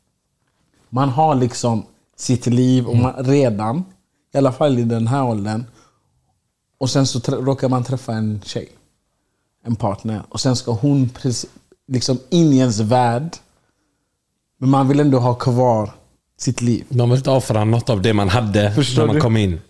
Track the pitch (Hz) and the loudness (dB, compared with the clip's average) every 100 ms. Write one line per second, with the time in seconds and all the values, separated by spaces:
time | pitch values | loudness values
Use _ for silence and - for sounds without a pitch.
0 | _ _ _ _ _ _ _ _ - 120 | _ _ _ _ _ _ _ _ -8 -4
1 | 139 127 156 135 127 - 120 110 - _ | -2 0 0 2 0 -2 -2 -2 -6 _
2 | _ - - 123 123 120 127 127 117 117 | _ -12 -4 -2 0 2 4 2 2 0
3 | 127 139 127 143 127 101 107 151 185 _ | 0 -2 0 2 2 0 -4 -4 -8 _
4 | _ _ _ 139 135 120 147 123 117 117 | _ _ _ -2 0 0 0 2 0 -2
5 | 113 139 127 107 104 110 123 _ _ _ | -2 -2 -2 -4 -4 -6 -8 _ _ _
6 | _ _ _ _ _ _ _ - 127 143 | _ _ _ _ _ _ _ -6 -2 0
7 | 131 127 - 123 131 131 131 131 120 127 | 0 -2 -4 -4 -2 -2 -2 -2 -4 -6
8 | - 110 110 104 - - - _ _ _ | -6 -4 -4 -6 -8 -12 -12 _ _ _
9 | _ _ _ _ _ _ 117 110 110 98 | _ _ _ _ _ _ -8 -4 -4 -4
10 | 110 107 - - 135 120 - 110 143 143 | -8 -8 -10 -6 -2 -2 -4 -2 0 2
11 | 127 - 131 117 - - _ _ - 127 | 0 -2 -6 -6 -10 -18 _ _ -6 -4
12 | - 127 - 175 160 131 127 104 107 127 | -2 -4 0 2 4 4 2 0 2 2
13 | 120 120 165 - _ _ _ _ _ _ | 2 0 -6 -12 _ _ _ _ _ _
14 | _ _ _ _ _ - 127 139 131 143 | _ _ _ _ _ -4 2 2 4 4
15 | 147 131 123 120 135 123 127 110 104 - | 4 2 2 0 0 2 2 2 -2 -10
16 | _ _ _ - 131 117 120 110 - 123 | _ _ _ -8 -6 -2 -2 -2 -2 0
17 | 120 127 135 131 - 107 107 117 123 101 | 2 2 2 0 0 0 2 0 0 0
18 | 113 104 98 120 107 104 104 117 127 151 | 2 2 2 0 0 0 2 0 0 2
19 | 147 151 120 110 98 82 | 2 2 2 2 0 -2